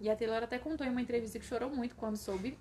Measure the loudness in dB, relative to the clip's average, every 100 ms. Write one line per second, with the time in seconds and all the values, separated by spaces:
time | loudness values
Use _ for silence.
0 | 2 2 4 2 0 -2 -2 0 2 2
1 | 2 2 0 -6 -2 -2 0 0 -2 -2
2 | -2 -2 0 0 -2 -6